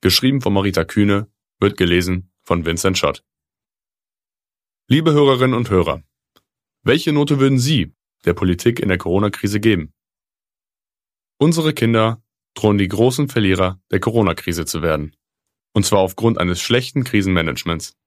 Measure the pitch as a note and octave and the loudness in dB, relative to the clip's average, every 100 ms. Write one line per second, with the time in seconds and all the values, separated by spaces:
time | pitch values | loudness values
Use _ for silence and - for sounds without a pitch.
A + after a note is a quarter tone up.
0 | F#2+ - C3 C#3 - G2+ G2 F2 E2 - | 2 2 0 0 0 0 0 -2 -2 0
1 | G2+ G2+ G#2+ _ _ _ G2+ G2 F2 F2 | 2 0 -2 _ _ _ -2 0 0 2
2 | F2 F#2 F#2 _ - F2 E2 E2 F#2+ F#2 | 0 -4 -8 _ -6 -4 -2 -2 -2 0
3 | D2 - _ _ _ _ _ _ _ _ | -2 -4 _ _ _ _ _ _ _ _
4 | _ _ _ _ _ _ _ _ _ D#3 | _ _ _ _ _ _ _ _ _ 2
5 | D#3+ D3 C#3+ B2+ B2+ A#2+ A#2 F#2+ D#2+ D2+ | 4 4 4 4 2 0 2 0 0 -4
6 | _ _ _ _ _ _ _ _ - C#3+ | _ _ _ _ _ _ _ _ 0 0
7 | E3 D3 D3 C#3+ C3+ C3+ B2+ D#3 D#2 _ | 2 0 0 2 2 2 0 0 -2 _
8 | _ _ - E2+ F#2 F2 - A#2 G2+ F#2 | _ _ -4 -2 0 0 0 -2 -2 -2
9 | - F#2 G#2 - G2+ G#2 A2 G2 D2+ _ | 0 0 0 -2 -6 0 0 0 -2 _
10 | _ _ _ _ _ _ _ _ _ _ | _ _ _ _ _ _ _ _ _ _
11 | _ _ _ _ D3+ E3 D#3 D3+ A#2 A2+ | _ _ _ _ 0 2 0 0 2 2
12 | A2 A2+ _ _ _ - G#2+ G#2 F#2 G2 | 2 -2 _ _ _ 0 2 2 0 2
13 | A#2+ B2+ C#3+ - G2 F#2 F#2 F#2+ _ G2+ | 0 2 -2 0 0 2 0 -2 _ -2
14 | A2+ A2+ G2 E2+ - E2+ D#2+ E2 E2 D#2 | 0 0 0 -2 -6 -6 -6 -4 -2 -2
15 | D2+ _ _ _ _ _ _ - G2 G#2 | -6 _ _ _ _ _ _ -2 2 2
16 | F#2+ - A2+ A2+ F2 F2 - A#2 B2+ - | 0 0 -2 0 -2 -4 -2 -2 -2 -6
17 | B2 A2 F#2+ F2+ D#2+ C#2 - E2 - _ | -2 -2 0 0 -2 -6 -6 -8 -10 _